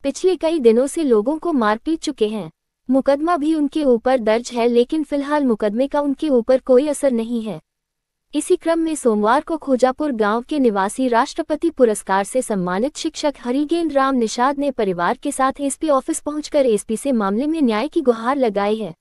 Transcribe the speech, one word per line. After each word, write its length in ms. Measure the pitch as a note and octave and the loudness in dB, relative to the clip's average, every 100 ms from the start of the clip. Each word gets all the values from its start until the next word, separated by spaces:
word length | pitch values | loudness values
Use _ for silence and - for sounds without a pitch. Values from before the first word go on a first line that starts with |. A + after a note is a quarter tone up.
पिछले 320 | C#4 - F#4 F4 | -4 0 0 0
कई 240 | D#4+ E4 | 0 4
दिनों 260 | A#3 A3+ C#4 | 4 4 2
से 160 | E4 | -2
लोगों 340 | D4 A3 G#3+ D#4 | 2 2 2 -2
को 160 | E4+ | -2
मार 240 | D4 G#3+ G#3+ | 0 0 0
पीट 220 | - D#4+ | -2 -4
चुके 280 | - C#4 G#3 | -6 -2 -2
हैं। 240 | G#3+ D#3+ _ _ _ - | -2 -10 _ _ _ 0
मुकदमा 480 | C4 C4+ C#4+ D#4+ F4 | 0 2 0 0 0
भी 160 | D4 D#4+ | 0 0
उनके 280 | C#4+ D#4+ | 0 0
ऊपर 340 | C#4+ A#3 B3+ C4 | 2 2 2 0
दर्ज 340 | A3 A3+ B3 | 2 0 -2
है, 140 | A#3+ A#3 | -2 2
लेकिन 360 | A#3+ B3 D#4+ | 2 2 -2
फिलहाल 420 | C#4+ C#4+ C#4 D4+ C4+ | -2 -4 -2 0 0
मुकदमे 420 | A3 G#3+ G#3+ C#4 | 0 -2 0 -2
का 140 | D4 | 0
उनके 280 | C#4+ C4+ D#4 | -2 -2 2
ऊपर 280 | B3+ A3+ B3+ | 0 2 0
कोई 300 | - B3+ D4+ | 4 4 4
असर 240 | C#4 C#4 | 0 0
नहीं 300 | A#3 A3+ A#3+ | 0 -4 -6
है। 160 | A3 D#3+ _ _ _ _ _ _ _ | -6 -10 _ _ _ _ _ _ _
इसी 220 | D4 - F4+ | -6 0 0
क्रम 240 | E4 E4 | 2 0
में 140 | D#4+ D#4 | 0 0
सोमवार 460 | A#3+ G#3+ G#3 C4+ | 0 2 2 2
को 160 | - D#4+ | 0 -8
खोजापुर 540 | - B3+ B3+ B3+ D4+ | -2 2 2 2 -4
गांव 300 | A#3 G#3 A3+ | 0 0 0
के 180 | B3+ D4+ | -2 2
निवासी 480 | B3 G3+ G3 - C4 | 2 2 -2 -2 0
राष्ट्रपति 640 | A#3 C#4 - D#4 D4+ E4 | 2 0 -4 -4 -2 -2
पुरस्कार 540 | - A#3+ G#3 - F#3+ | 2 2 2 -2 -2
से 180 | G3+ B3+ | 0 -4
सम्मानित 560 | - G3+ F3+ F#3 C4+ - | -2 -2 -2 -2 -4 -4
शिक्षक 360 | D#4+ - D4+ - | -8 -4 -4 -4
हरिगेंद्र 520 | A#3+ C4+ D4 E4+ E4 C4+ | -4 -2 0 -2 0 0
राम 200 | C4+ C4+ | 0 0
निषाद 440 | A3 - B3+ C#4+ | -2 0 -2 0
ने 120 | C#4+ | -4
परिवार 460 | C4 G3+ F3 F3 - | -2 -2 0 -2 -2
के 80 | D4 | -6
साथ 300 | C4+ C4 C4+ | -2 -2 0
एसपी 280 | C#4 - D#4+ | -6 -4 0
ऑफिस 300 | C4+ C#4+ D#4+ | 0 0 -6
पहुंचकर 460 | D4 D4+ D4 D4 C4 | -6 -8 -2 0 2
एसपी 320 | G#3 - A3 | 0 -2 -4
से 140 | C#4 | -2
मामले 360 | A#3+ G3 G#3 D4 | 0 0 -2 -2
में 140 | D#4+ | 0
न्याय 260 | B3+ G#3+ C#4+ | 0 0 -2
की 140 | E4+ | 0
गुहार 340 | C4 A3+ A#3 C#4+ | 0 0 -2 0
लगाई 400 | A#3+ G3+ G3+ A3 | 0 0 -2 -2
है। 180 | G3 - | -6 -12